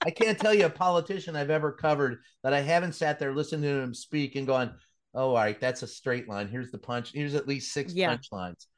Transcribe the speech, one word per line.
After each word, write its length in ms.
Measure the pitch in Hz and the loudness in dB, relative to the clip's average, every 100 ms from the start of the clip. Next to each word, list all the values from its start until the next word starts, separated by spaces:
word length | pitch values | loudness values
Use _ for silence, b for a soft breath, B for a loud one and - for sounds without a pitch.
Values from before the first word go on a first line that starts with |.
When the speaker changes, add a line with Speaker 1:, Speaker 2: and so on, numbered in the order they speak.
| - | -2
Speaker 1:
I 60 | |
can't 260 | - 220 208 | 2 2 4
tell 160 | 214 | 4
you 120 | 214 170 | 6 4
a 40 | |
politician 680 | - 185 175 165 190 170 151 | 4 4 4 2 -4 -6 -4
I've 120 | 143 | 0
ever 220 | 156 151 | 2 0
covered 480 | - 156 147 135 120 b b | 0 2 2 2 -2 b b
that 100 | 135 | 0
I 60 | 143 | 2
haven't 340 | 143 170 175 | 4 2 2
sat 260 | 156 156 147 | -2 -2 0
there 140 | 143 | -2
listening 300 | 135 151 156 | -2 -2 -2
to 180 | 147 139 | 0 0
him 120 | 127 117 | -2 -6
speak 400 | - 151 139 139 | -6 -2 -2 -2
and 100 | 135 | 0
gone, 300 | 131 123 - b b _ 123 | 2 0 -6 b b _ -2
"Oh, 140 | 131 | 2
all 60 | 120 | 4
right, 240 | 107 104 | 2 2
that's 220 | 127 127 | -2 -2
a 60 | 117 | -6
straight 420 | - - 123 107 | -8 -4 -4 -4
line. 180 | 101 101 | -6 -6
Here's 220 | 123 123 | -6 -8
the 60 | - | -10
punch. 340 | - 120 120 | -6 -6 -6
Here's 220 | 143 147 143 | -6 -2 -2
at 120 | 135 | -2
least 260 | 139 123 | -4 -4
six 200 | - 139 | -6 -4
Speaker 2:
Yeah. 240 | 175 180 120 | -2 0 0
Speaker 1:
punchlines." 500 | - 101 90 87 - | -6 -10 -10 -10 -20